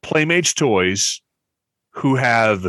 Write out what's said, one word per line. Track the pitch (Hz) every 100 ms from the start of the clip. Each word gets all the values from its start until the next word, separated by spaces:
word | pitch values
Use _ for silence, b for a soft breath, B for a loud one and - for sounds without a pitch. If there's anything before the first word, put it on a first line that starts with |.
Playmates | - 156 156 175 165
Toys, | - 147 98 92 104 - - _ _ _ _ _ _ _
who | - 139 135
have | 127 117 110 101